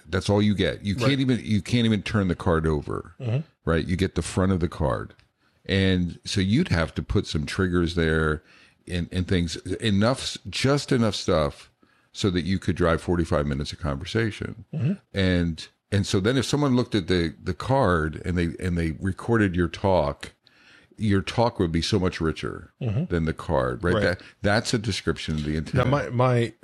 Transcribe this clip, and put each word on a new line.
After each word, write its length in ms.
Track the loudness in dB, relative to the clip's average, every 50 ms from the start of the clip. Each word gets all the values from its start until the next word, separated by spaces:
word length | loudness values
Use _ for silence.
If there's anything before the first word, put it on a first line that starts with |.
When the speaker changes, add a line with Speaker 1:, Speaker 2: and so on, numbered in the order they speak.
| -12 -4
Speaker 1:
That's 220 | -4 -2 0 2
all 100 | 2 4
you 140 | 4 2 2
get. 280 | 2 0 0 -2 -4 -4
You 100 | -4 -2
Speaker 2:
Right. 120 | 0 0 0
Speaker 1:
can't 120 | 2 2
even, 200 | 2 0 0 0 0
you 160 | 0 -2 -2 0
can't 220 | 0 0 2 2
even 160 | 2 2 0 0
turn 260 | -2 0 0 2 2
the 60 | 0
card 320 | 0 0 0 2 2 2
over, 480 | 2 0 0 -2 -4 -8 -8 -8 -12 -14 _
Speaker 2:
Mm-hmm. 200 | -6 -2 -2 -2 -4 -6 _ _ _
Speaker 1:
right? 200 | 0 0 0 0
You 100 | 0 0
get 180 | 0 0 0 0
the 80 | -4 -4
front 280 | -2 0 0 2 2
of 100 | 2 2
the 80 | 0 -2
card. 460 | -2 -2 -2 -2 0 -2 -6 -10 -14 -20 _ _ _ _ _ _ _ _ _
And 520 | -2 0 2 2 4 2 2 0 -2 -4 -8 _
so 160 | -4 -2 0
you'd 280 | 2 2 2 2 2 2
have 260 | 2 0 0 0 -2
to 60 | -6 -6
put 240 | 0 0 -2 0 0
some 160 | -4 -4 -4
triggers 480 | -2 -2 0 0 2 2 2 2 2 2
there 480 | 2 2 2 2 2 2 2 0 -2 -6 _ -20 -20 -20 _ _ _ _ -6
and, 200 | -4 -4 -4 -2 -2
and 160 | -4 -2 0
things, 260 | 0 0 0 0 -4 -8 -8 -8 -6
enough, 600 | -2 0 0 2 4 4 2 2 0 -4 -8 -10 -10 -12 -10
just 420 | -6 -2 2 2 2 2 2 0
enough 240 | 2 2 2 2 0
stuff 560 | -2 0 0 2 2 2 0 -4 -8 -18 -20 _ _ _ _ _ _ _ _ _
so 160 | -2 0 0
that 120 | 2 2 0
you 140 | 0 -2 0
could 160 | 0 -2 0
drive 260 | 2 2 2 2 2
forty-five 460 | 2 0 0 0 2 2 0 0 0
minutes 260 | 0 -2 -4 -4 -6 -8
of 60 | -6
conversation. 840 | -4 -4 -4 -4 -8 -4 -2 -2 -2 -2 -4 -6 -10 -10 -10 -12 -16 -12 -8
Speaker 2:
Mm-hmm. 200 | -4 -2 -2 -4 -4 -8 _ -2
Speaker 1:
And, 540 | 0 2 2 2 2 2 0 -2 -4 -10 -16 _ _ _ _ -2
and 120 | 0 0
so 140 | 2 0 2
then 180 | 2 2 2
if 80 | 2 0
someone 300 | 0 0 0 2 2 2
looked 220 | 2 2 2 0
at 100 | -2 0
the, 260 | 2 2 2 2 0 -4 -6
the 140 | -8 -8 -8
card 640 | -6 -2 0 2 2 4 4 2 2 0 -2 -4 -6 -6
and 120 | -2 -2
they, 120 | 0 0 -2 -2 -4
and 180 | -4 -2 -2
they 160 | 0 -2 -2 -4 -4
recorded 540 | -4 -6 -6 -4 -2 0 2 4 4 2 2
your 140 | 0 0 0
talk, 640 | -2 -2 0 2 4 4 2 0 -2 -6 -12 -18 -20 _ _ _ _ _ _ -20 -20 -20 _ _ -8
your 240 | -4 0 2 2 2
talk 400 | 2 0 0 0 0 0 2 0
would 100 | 0 0
be 120 | 2 0 0
so 180 | 2 0 0
much 200 | 0 0 -2 0
richer 520 | -2 -2 -2 -2 -6 -8 -10 -10 -14 -20 _ _ -6
Speaker 2:
Mm-hmm. 220 | -4 -2 -2 -2 -2 -2
Speaker 1:
than 120 | 0 0
the 60 | -2 -2
card, 520 | -4 -4 -2 0 0 0 0 -2 -2 0
right? 100 | 0 2
Speaker 2:
Right. 80 | 2 2
Speaker 1:
That, 200 | 0 0 -2 -8 -18 -18 _ 0
that's 320 | 2 2 2 0 0 -2
a 40 | -2
description 580 | -2 -2 -4 -2 -2 -4 -4 -4 -4 -4 -4
of 80 | -2 -2
the 120 | -2 -2
intent. 180 | -4 -4 0 0
Speaker 2:
Now, 80 | 0 2
my, 240 | 2 0 0 0 -2
my, 420 | 0 0 2 2 4 2 0 0 -4 _